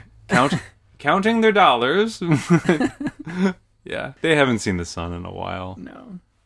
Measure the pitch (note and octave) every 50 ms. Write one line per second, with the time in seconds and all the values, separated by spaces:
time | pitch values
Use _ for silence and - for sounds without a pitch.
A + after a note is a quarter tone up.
0 | - - _ - - - - B2 C3 D3 - C3 - - _ _ _ _ _ -
1 | - C#3+ E3 G3 F#3+ A3 A#3 A3+ A3 A3 G3+ G#3 F3+ D3+ B2+ A#2 A#2+ C3 D#3+ G3
2 | A3 A3+ A3 - F#3 E3+ D#3 A#2+ - - F3 D#3 - - E3+ D3+ F4+ - - -
3 | C#4+ D4 - - - D#3+ E3+ F3+ F#3+ F#3+ F3 - _ _ _ _ _ - - -
4 | - C#3 C3+ _ - E3 D#3 D3 C#3 C3 A#2+ G#2 - A2+ F#2+ F2 E2+ - - F2
5 | E2+ E2+ F2 E2+ F2+ F2+ F#2 F#2 F#2 F#2 F#2 F#2 F#2 F#2 F#2 - - - - -
6 | - B3 F#3 F3 - _ _ _ _